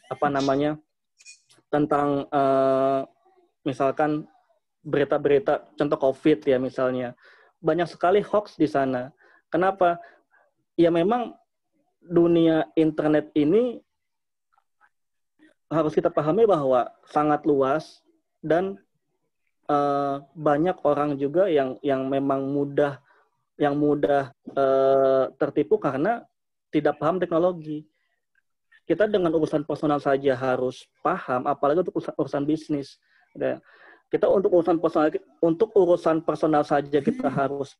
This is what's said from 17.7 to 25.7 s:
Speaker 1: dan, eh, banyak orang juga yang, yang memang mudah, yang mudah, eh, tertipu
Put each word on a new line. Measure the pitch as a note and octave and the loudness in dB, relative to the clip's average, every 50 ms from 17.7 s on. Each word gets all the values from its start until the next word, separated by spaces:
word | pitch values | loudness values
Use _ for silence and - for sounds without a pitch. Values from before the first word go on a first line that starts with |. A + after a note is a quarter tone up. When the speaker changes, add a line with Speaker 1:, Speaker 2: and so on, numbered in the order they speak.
| C#3+ D#3 D#3+ - - _ _ _ _ _ _ _ _ _ - | 0 -2 -4 -8 -16 _ _ _ _ _ _ _ _ _ -4
Speaker 1:
dan, | D#3 D#3 E3+ F#3+ G3 G3 G3+ _ _ _ _ _ _ _ _ _ _ _ _ _ _ _ _ _ | -2 0 0 0 -2 -8 -12 _ _ _ _ _ _ _ _ _ _ _ _ _ _ _ _ _
eh, | - D3 C#3+ C#3+ C#3+ C#3 C#3 C#3+ C#3+ C#3 C#3 C#3+ - _ E3+ | -2 -2 0 0 0 -2 -2 -2 -4 -4 -6 -10 -14 _ -4
banyak | D3+ D#3 C#3+ C#3+ D#3+ F#3 F3+ - - | -2 0 0 2 0 0 -2 0 0
orang | D3+ D3 C#3+ D3 D3 D3 C3+ | 0 0 0 0 -2 -2 -4
juga | C#3 C#3 C#3+ F3 G3 G3+ | -4 -2 0 0 0 2
yang, | D#3+ C#3+ C3+ C3 C#3 - | 2 0 0 0 -4 -6
yang | - C#3+ C3+ C3 C3 | -4 -4 -2 -2 -2
memang | C3 C#3 C3+ C#3 C#3 C#3 C3+ C3+ C3+ C#3 | -2 -2 -2 -2 -2 -2 -2 -2 -4 -4
mudah, | C#3+ C#3+ C#3 C#3+ D3 D3 C#3+ C#3 - _ _ _ _ _ _ _ _ _ _ _ - | -4 -4 -2 0 0 0 -2 -2 -8 _ _ _ _ _ _ _ _ _ _ _ -4
yang | - C#3+ C#3+ | -2 -2 0
mudah, | D3 D3 D3 D3 D3 D3 D3+ C#3+ C#3 C#3 C3 - _ _ - - | 0 0 0 2 0 0 0 0 0 -2 -4 -10 _ _ -8 -2
eh, | C#3 C#3 C3+ C3+ C3+ C3+ C3+ C3+ C3+ C3+ C3+ C3+ C3+ C3 - - _ | 0 0 2 2 2 4 4 4 4 4 4 2 2 0 -2 -2 _
tertipu | D#3 C#3+ - D#3+ D3 D3 | -4 -2 0 -2 0 0